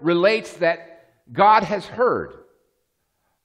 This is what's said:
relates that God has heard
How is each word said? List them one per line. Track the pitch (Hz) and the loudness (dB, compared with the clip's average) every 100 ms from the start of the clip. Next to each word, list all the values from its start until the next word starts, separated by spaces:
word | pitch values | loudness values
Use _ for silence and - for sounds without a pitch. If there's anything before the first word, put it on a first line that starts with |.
relates | 156 175 185 220 - | -2 2 2 0 -4
that | - 165 - - - _ _ _ | -4 -4 -4 -8 -20 _ _ _
God | 123 196 214 | 0 4 4
has | 190 202 - | 2 -6 -8
heard | - 240 123 80 - - _ _ _ _ _ _ _ _ _ | -4 -2 -2 -6 -14 -20 _ _ _ _ _ _ _ _ _